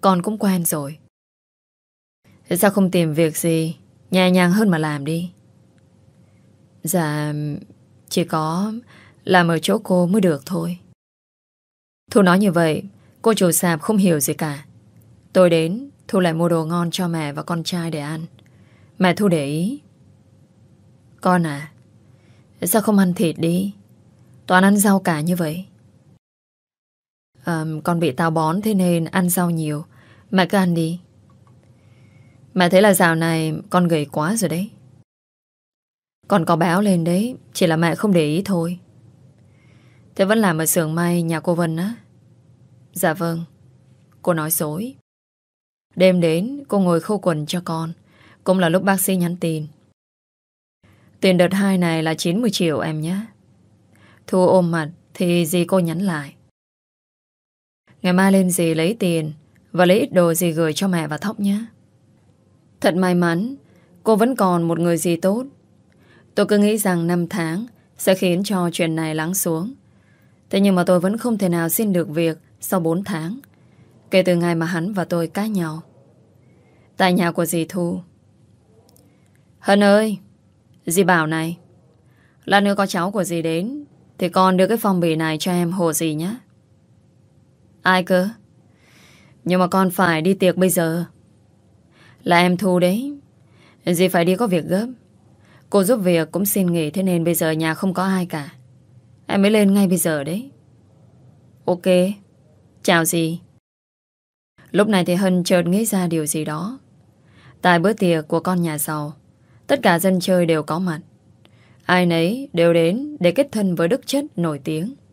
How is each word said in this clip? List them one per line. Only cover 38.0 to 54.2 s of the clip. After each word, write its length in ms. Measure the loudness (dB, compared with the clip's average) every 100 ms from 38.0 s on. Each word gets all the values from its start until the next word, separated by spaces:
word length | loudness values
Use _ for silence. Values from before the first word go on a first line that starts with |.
| 0
để 120 | 2 2
ý 160 | -2 -2
thôi. 340 | -4 -4 -8 _ -20 -20 _ -20 _ _ _ _ _ _ _ _ -2
Thế 100 | 0
vẫn 120 | 2
làm 200 | 2 0
ở 80 | 0
xưởng 300 | 0 0 0
may 260 | 0 0
nhà 180 | -2 -4
cô 160 | -2 -2
Vân 220 | -2 -2
á? 180 | -6 -8 -16 _ _ _ _ _ -20 -20 _
Dạ 200 | -4 -2
vâng. 300 | -2 -4 -6 -10 _ -20 _ _ _ _ _
Cô 120 | -4
nói 180 | -2 -2
dối. 440 | -4 -4 -6 -10 -14 _ _ _ _ _ _ _ _ _ 2
Đêm 260 | 4 4
đến, 420 | 2 0 -2 -8 -4
cô 120 | 0
ngồi 200 | 2 0
khâu 200 | 0 -2
quần 260 | -2 -2 -4
cho 160 | -8 -6
con. 280 | -6 -6 -10 _ _ -20 _
Cũng 160 | -2 2
là 100 | 2
lúc 140 | 2
bác 180 | 0 -2
sĩ 140 | 0 -2
nhắn 220 | -2 -2
tin. 300 | -4 -4 -8 -16 _ _ _ _ _ _ _ _ _ _ _ _ _ _
Tiền 160 | 2 4
đợt 160 | 2
hai 240 | 2 0 2
này 260 | 0 0
là 100 | -2
chín 280 | -2 -2 0
mươi 100 | -2
triệu 260 | 0 -2 0
em 220 | -4 -6
nhé. 240 | -6 -6 -8 _ _ _ _ _ _ _ _ _